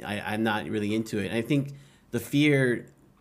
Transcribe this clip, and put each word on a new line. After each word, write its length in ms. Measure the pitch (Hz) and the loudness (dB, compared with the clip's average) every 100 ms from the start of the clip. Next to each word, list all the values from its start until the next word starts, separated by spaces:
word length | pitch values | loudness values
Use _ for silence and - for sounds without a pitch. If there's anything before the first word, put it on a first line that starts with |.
I, 180 | 82 104 | -6 -6
I'm 220 | - 110 | -4 0
not 240 | 113 107 78 | 0 0 -2
really 240 | 107 104 | -2 0
into 240 | 110 110 107 | 0 -2 -4
it." 80 | 92 | -2
And 100 | 120 | -2
I 60 | |
think 320 | 151 143 139 - - _ _ | 0 0 -2 -8 -20 _ _
the 80 | 120 | -6
fear 680 | - 143 151 139 123 117 - _ _ _ | 0 2 4 4 4 0 -6 _ _ _